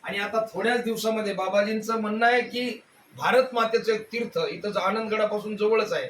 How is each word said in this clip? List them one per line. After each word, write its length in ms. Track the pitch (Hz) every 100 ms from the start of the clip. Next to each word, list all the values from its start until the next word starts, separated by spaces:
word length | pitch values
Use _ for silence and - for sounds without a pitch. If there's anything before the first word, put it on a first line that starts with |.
आणि 140 | - 196
आता 280 | 208 220 -
थोड्याच 300 | 175 214 240
दिवसामध्ये 500 | 220 220 220 220 202
बाबाजींचं 680 | 190 214 202 208 220 214 226
म्हणणं 240 | 214 214 233
आहे 160 | 247
की 400 | 233 240 247 214 - _ _ 123
भारत 260 | 160 233 254
मातेचं 400 | 233 226 226 220
एक 180 | 214 -
तीर्थ 280 | 233 233 165 147
इथं 220 | 147 208
ज-, 60 | 196
आनंदगडापासून 800 | 185 214 220 214 208 208 214 208
जवळच 360 | 208 220 214
आहे. 160 | 160 127